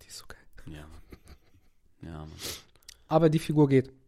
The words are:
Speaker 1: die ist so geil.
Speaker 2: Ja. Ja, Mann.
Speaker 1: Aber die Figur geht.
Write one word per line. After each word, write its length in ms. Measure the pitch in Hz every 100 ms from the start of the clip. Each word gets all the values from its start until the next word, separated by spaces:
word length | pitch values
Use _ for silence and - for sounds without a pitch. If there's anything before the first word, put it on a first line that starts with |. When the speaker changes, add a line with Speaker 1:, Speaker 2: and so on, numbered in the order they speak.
Speaker 1:
die 60 | -
ist 100 | -
so 80 | -
geil. 80 | - - - -
Speaker 2:
Ja. 200 | 78 76 80 - - - - _ _ _ _ _ _
Ja, 160 | 82 80
Mann. 120 | 78 82 - - - _ - - _
Speaker 1:
Aber 220 | 160 165
die 80 | 156
Figur 280 | - 151 143
geht. 200 | 135 127 -